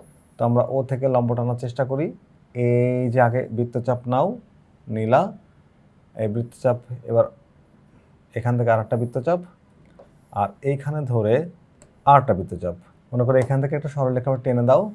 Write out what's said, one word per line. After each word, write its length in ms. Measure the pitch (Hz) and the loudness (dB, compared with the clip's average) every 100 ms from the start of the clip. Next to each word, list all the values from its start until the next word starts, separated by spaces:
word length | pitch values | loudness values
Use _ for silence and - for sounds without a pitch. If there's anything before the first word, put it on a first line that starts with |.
| - - _ - | -16 -20 _ -4
তো 40 | 120 | 0
আমরা 140 | 120 - 135 | 2 0 -2
ও 20 | 131 | -4
থেকে 160 | 127 135 127 | -2 0 2
লম্ব 140 | 120 120 | 0 0
টানার 200 | 123 120 | -2 -4
চেষ্টা 180 | 127 - 135 | -6 -4 -4
করি। 160 | 135 180 - _ _ _ | -2 -6 -8 _ _ _
এই 500 | 123 120 123 123 123 127 | -2 2 2 2 0 0
যে 80 | 123 120 | 2 2
আগে 120 | 127 - 113 | 2 -4 -4
বৃত্তচাপ 440 | 120 123 127 120 120 | -4 -4 -2 -4 -2
নাও, 140 | 127 175 247 - _ _ _ - | 0 0 -2 -14 _ _ _ -8
নীলা, 360 | 110 110 131 196 - _ _ _ _ _ _ _ - | -4 2 2 2 -4 _ _ _ _ _ _ _ -6
এই 60 | 110 | -4
বৃত্তচাপ, 440 | 113 120 - 131 120 - 123 - | -4 -6 -4 -2 -2 -6 -14 -2
এবার 140 | 117 - - _ _ _ _ _ - _ _ _ 117 | 2 2 -2 _ _ _ _ _ -20 _ _ _ -6
এখান 140 | 120 120 | -2 0
থেকে 120 | 117 | 2
আর 60 | 113 | 2
একটা 120 | 107 117 | 2 -2
বৃত্তচাপ, 400 | 123 135 131 175 175 - _ _ - - - _ _ 101 | -2 -4 -2 -4 -4 -20 _ _ -20 -20 -20 _ _ -4
আর 80 | 101 - 139 | -4 -4 -4
এইখানে 300 | 139 147 151 131 | -4 -4 -6 -2
ধরে 220 | 120 107 127 175 - _ _ - _ - | 0 2 2 0 -12 _ _ -20 _ 6
আর 60 | 139 | 6
একটা 140 | 139 92 | 6 0
বৃত্তচাপ। 380 | 92 87 90 87 - _ - | -2 -6 -8 -8 -14 _ -8
মনে 100 | 123 123 | -2 2
করো 100 | 131 | 2
এখান 140 | 123 135 | 2 0
থেকে 120 | 139 147 | -2 -4
একটা 120 | 147 | -6
সরলরেখা 340 | 143 131 127 123 | -4 -2 -2 -2
আবার 120 | 131 127 | -4 -2
টেনে 180 | 123 120 | 0 4
দাও, 120 | 143 208 | 4 2